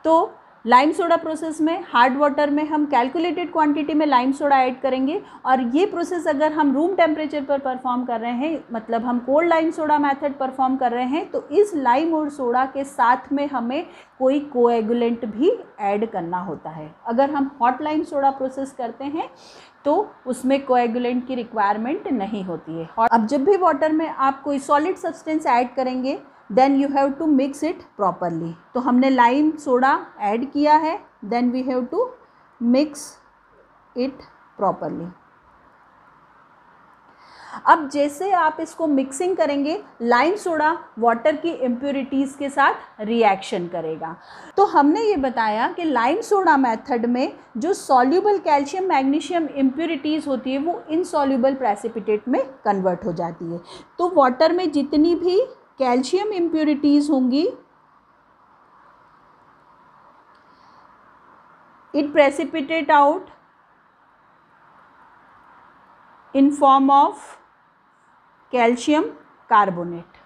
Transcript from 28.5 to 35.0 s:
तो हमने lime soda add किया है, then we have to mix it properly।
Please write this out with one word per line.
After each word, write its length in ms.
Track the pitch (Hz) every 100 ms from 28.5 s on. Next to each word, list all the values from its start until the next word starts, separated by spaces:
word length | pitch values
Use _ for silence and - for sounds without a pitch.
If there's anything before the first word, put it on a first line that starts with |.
| 165 _
तो 60 | 247
हमने 300 | 247 247 269
lime 420 | 262 240 269 302 302
soda 360 | - 247 262 330 349 -
add 300 | 208 220 269
किया 240 | 285 294 302
है, 220 | 302 359 - _ 208
then 260 | 233 247
we 100 | 254 254
have 180 | 254 247
to 100 | 359 494 - _ _ _ _
mix 420 | 233 254 302 294 - - _ _ _ _ _ _ _ 247
it 300 | 262 - - _ _ -
properly। 480 | 196 - - -